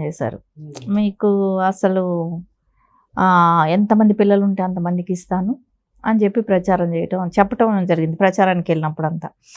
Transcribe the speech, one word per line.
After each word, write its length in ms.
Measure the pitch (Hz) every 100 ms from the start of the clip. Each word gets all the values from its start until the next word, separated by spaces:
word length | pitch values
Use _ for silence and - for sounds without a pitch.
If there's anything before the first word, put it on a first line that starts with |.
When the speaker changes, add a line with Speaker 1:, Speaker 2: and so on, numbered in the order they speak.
Speaker 1:
చేశారు. 360 | 151 165 113 - - 151
Speaker 2:
Hmm. 360 | 151 139 127 202
Speaker 1:
మీకు 640 | 208 196 208 196 196 190
అసలు, 460 | 185 190 196 190 180 175 165 170 180 _ _ _ _ _ _ -
ఆ, 460 | 185 180 170 170 156
ఎంతమంది 440 | 185 208 214 214
పిల్లలు 300 | 208 202 202
ఉంటే 200 | 196 196
అంతమందికి 500 | 185 185 175 180 175
ఇస్తాను 420 | 180 - 185 190 269 _ _ _ _ -
అని 180 | 220
చెప్పి 180 | 202 226
ప్రచారం 540 | 214 185 185 180 175 165
చేయటం, 320 | 170 185 175
చెప్పటం 580 | 208 196 220 226 202 185
జరిగింది 300 | 165 160 160
ప్రచారానికి 560 | 190 185 190 175 165
వెళ్ళినప్పుడు 360 | 160 156 156 156
అంతా. 220 | 160 160 - _